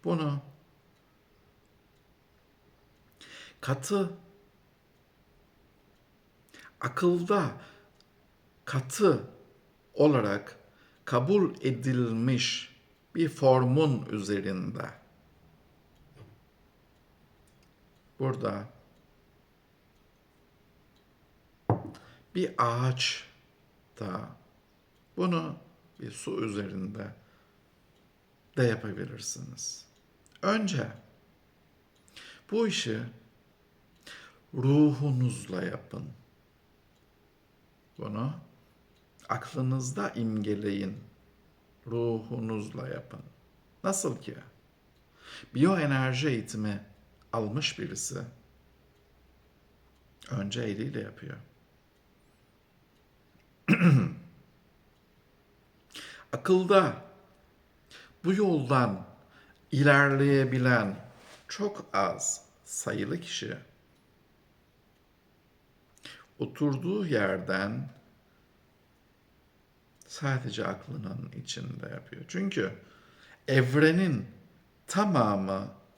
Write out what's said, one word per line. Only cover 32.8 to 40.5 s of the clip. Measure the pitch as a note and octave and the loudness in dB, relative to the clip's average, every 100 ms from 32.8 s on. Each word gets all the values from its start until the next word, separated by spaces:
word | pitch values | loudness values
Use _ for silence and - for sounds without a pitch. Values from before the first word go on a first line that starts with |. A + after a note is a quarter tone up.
| B2 A2 A#2+ - - _ _ _ _ _ _ _ - - - - _ | -2 -4 -6 -14 -20 _ _ _ _ _ _ _ -20 -20 -20 -20 _
ruhunuzla | C#3 C3 D3 D3+ B2+ D3 B2+ B2 - - F#2 | 0 4 6 6 4 0 2 0 -2 -6 -6
yapın. | F#2 - - - - - _ _ _ _ _ _ _ _ _ _ _ _ _ _ _ _ _ - | -4 -8 -12 -12 -12 -16 _ _ _ _ _ _ _ _ _ _ _ _ _ _ _ _ _ -12
Bunu | G#2 G#2 C3 E3+ - - _ _ _ _ _ _ - | -8 -6 -6 -6 -16 -20 _ _ _ _ _ _ -6
aklınızda | B2 - D#3 B2+ C3 B2+ C#3+ G3+ | -6 -4 -4 -2 -2 -2 -4 -4
imgeleyin. | A#2+ A2+ A2 G#2 | -2 -2 -2 -2